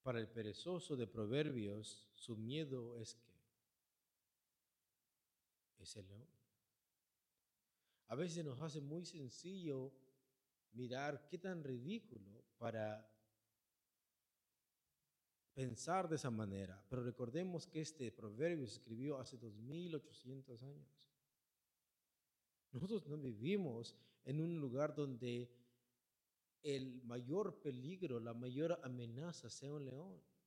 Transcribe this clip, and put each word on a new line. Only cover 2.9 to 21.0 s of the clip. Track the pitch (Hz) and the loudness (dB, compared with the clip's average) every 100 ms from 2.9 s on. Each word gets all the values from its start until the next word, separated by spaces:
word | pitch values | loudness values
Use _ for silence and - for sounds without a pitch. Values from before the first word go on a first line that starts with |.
| 120 | -6
es | 110 | -8
¿qué? | - - - _ _ _ _ _ _ _ _ _ _ _ _ _ _ _ _ _ _ _ _ _ _ _ _ | -10 -18 -20 _ _ _ _ _ _ _ _ _ _ _ _ _ _ _ _ _ _ _ _ _ _ _ _
Es | 98 110 | -10 -10
el | 92 | -10
león. | 101 160 - _ _ _ _ _ _ _ _ _ _ _ _ _ _ _ _ - | -14 -16 -20 _ _ _ _ _ _ _ _ _ _ _ _ _ _ _ _ -4
A | 123 | 0
veces | 175 165 | 0 0
nos | 156 127 | -2 -2
hace | 160 147 | -2 -2
muy | 143 165 | -2 -4
sencillo | 175 170 127 - 170 196 165 135 131 131 - _ _ _ _ _ _ | -4 -8 -8 -8 -8 -2 2 2 0 -8 -20 _ _ _ _ _ _
mirar | 113 123 127 143 143 - | -6 -2 2 2 0 -4
qué | 180 | -4
tan | 185 175 | -2 -2
ridículo | 143 123 135 220 - 110 98 113 - _ | 0 -2 0 -2 -4 -12 -12 -16 -20 _
para | 117 110 107 107 107 - _ _ _ _ _ _ _ _ _ _ _ _ _ _ _ _ _ _ _ _ _ _ _ | 0 2 0 0 -10 -20 _ _ _ _ _ _ _ _ _ _ _ _ _ _ _ _ _ _ _ _ _ _ _
pensar | 135 127 113 156 185 175 | -2 -2 0 4 4 4
de | 156 | 4
esa | 131 | 4
manera, | 110 104 98 95 98 - | 2 2 0 -2 -6 -2
pero | 127 | 0
recordemos | 123 113 120 147 185 170 - | 0 0 0 2 2 -2 -2
que | 156 | -2
este | 151 - 120 | -2 -2 -4
proverbio | - 104 107 165 170 117 | -2 -8 4 4 4 0
se | 110 | -4
escribió | 117 113 143 135 | -8 -2 0 -2
hace | 123 123 | -4 -8
dos | 117 | -10
mil | 104 120 165 180 | -8 -6 -4 -2
ochocientos | 156 - - 127 135 131 113 | -4 -4 -14 -10 -10 -10 -10
años. | 131 147 139 _ | -10 -12 -16 _